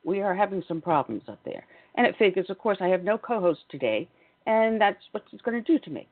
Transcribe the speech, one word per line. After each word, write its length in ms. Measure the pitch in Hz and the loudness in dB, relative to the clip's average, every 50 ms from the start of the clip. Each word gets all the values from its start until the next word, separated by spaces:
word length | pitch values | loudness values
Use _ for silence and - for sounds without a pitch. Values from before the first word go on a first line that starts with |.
| _ | _
we 180 | 165 185 196 | -2 -2 0
are 120 | 196 202 180 | 0 -2 2
having 300 | 190 208 196 196 190 - | 0 0 0 0 -6 -6
some 140 | - 170 165 | -6 -8 -6
problems 420 | - 175 165 147 131 - 110 - - | -2 0 2 2 2 0 -6 -10 -10
up 120 | - 104 - _ | -12 -18 -14 _
there. 200 | - - - - _ - - _ _ _ | -12 -12 -12 -14 _ -20 -20 _ _ _
And 120 | - 240 | 2 2
it 80 | - - | 2 4
figures, 320 | - 226 196 185 196 180 - | 4 2 2 4 2 -4 -4
of 80 | 190 | -8
course, 200 | - - 220 202 190 | -6 -2 -2 -2 0
I 60 | 185 | 2
have 160 | 175 185 185 185 | 0 0 0 0
no 140 | 196 214 | -2 -2
co-host 440 | 214 - - 240 214 180 175 156 - - _ | -2 -2 -4 -4 0 2 0 0 0 -6 _
today, 380 | - 139 135 117 110 107 - - _ _ _ _ _ _ _ | -10 -4 -2 -2 0 -2 -4 -6 _ _ _ _ _ _ _
and 340 | - 220 220 220 226 226 220 | 0 2 2 2 2 2 2
that's 200 | 208 202 202 - - - | 2 2 2 -2 -14 -12
what 120 | _ 214 - _ - | _ -12 -12 _ -20
it's 80 | 208 | -8
gonna 180 | _ 240 226 240 | _ -4 -4 -4
do 200 | 226 - 330 294 | 0 2 0 0
to 100 | - 180 | 0 -4
me. 180 | 147 113 - _ | -12 -12 -12 _